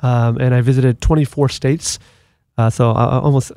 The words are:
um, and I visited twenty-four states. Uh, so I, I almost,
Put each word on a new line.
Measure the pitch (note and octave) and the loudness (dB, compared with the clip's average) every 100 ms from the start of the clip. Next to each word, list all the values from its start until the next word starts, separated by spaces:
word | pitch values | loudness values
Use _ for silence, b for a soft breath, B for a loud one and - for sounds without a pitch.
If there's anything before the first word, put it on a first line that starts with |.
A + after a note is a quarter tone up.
um, | B2+ A#2+ A#2 A#2 | -2 0 0 0
and | B2+ | 0
I | B2 | 0
visited | A#2+ C3 C3 A#2 | 2 2 0 0
twenty-four | - D#3 C#3+ - C#3 | 0 0 0 -2 -4
states. | - C3 D#3+ - - b b b b _ - | -2 -4 -2 -6 -12 b b b b _ -2
Uh, | A2+ | 0
so | - A#2 | 0 0
I, | A2+ A#2+ | 0 0
I | C3 | 0
almost, | D3 C3+ - | 0 0 -2